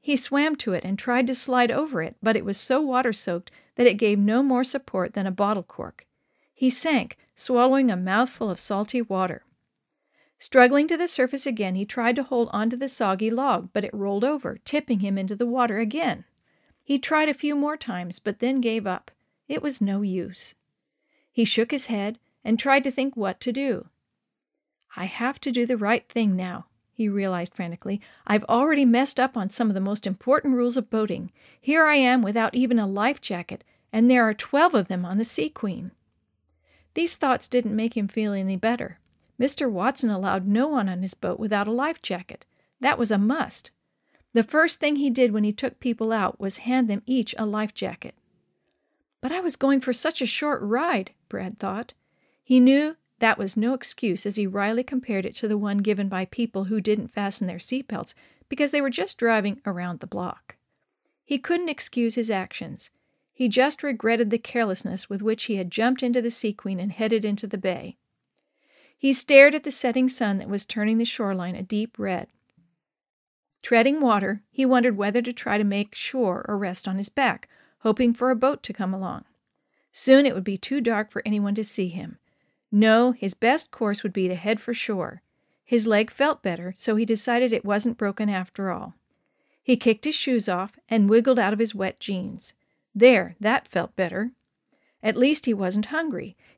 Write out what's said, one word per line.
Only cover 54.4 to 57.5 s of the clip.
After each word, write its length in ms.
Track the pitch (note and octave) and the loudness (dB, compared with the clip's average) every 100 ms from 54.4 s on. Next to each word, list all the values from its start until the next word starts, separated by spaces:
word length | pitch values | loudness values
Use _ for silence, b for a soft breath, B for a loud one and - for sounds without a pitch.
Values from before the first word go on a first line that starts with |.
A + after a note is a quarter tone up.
wryly 380 | G3 G3+ G3+ A#3 | -4 -2 -2 -2
compared 420 | B3+ B3+ B3 G3 | -2 -4 -2 -4
it 120 | F#3 - | -4 -6
to 100 | A3 | -4
the 100 | G#3 | -2
one 220 | G3+ G3+ | 0 0
given 300 | G3+ G3+ G3 | 0 0 -2
by 160 | F#3+ | -4
people 400 | F#3 - A3+ F#3+ | -6 -4 -4 -4
who 160 | G3 G#3+ | -2 -2
didn't 340 | G#3 G#3+ A3 | 0 -2 -2
fasten 320 | G#3 G3 G3 | -6 -6 -4
their 120 | F#3 | -6